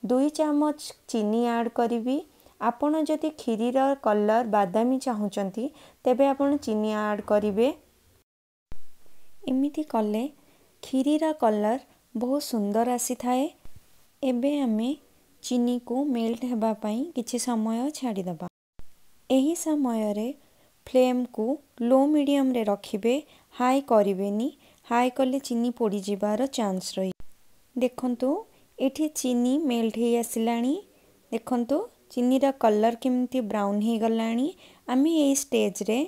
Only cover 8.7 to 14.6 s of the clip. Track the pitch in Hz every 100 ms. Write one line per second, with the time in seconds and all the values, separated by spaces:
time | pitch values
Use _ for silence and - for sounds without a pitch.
8.7 | - - - - - - - - 262 277
9.7 | 302 302 233 214 214 269 - _ _ _
10.7 | _ - 262 269 302 320 311 233 214 208
11.7 | 247 - _ _ 226 247 277 285 233 202
12.7 | 208 233 247 - 247 240 254 294 - -
13.7 | - _ - _ _ 269 247 262 294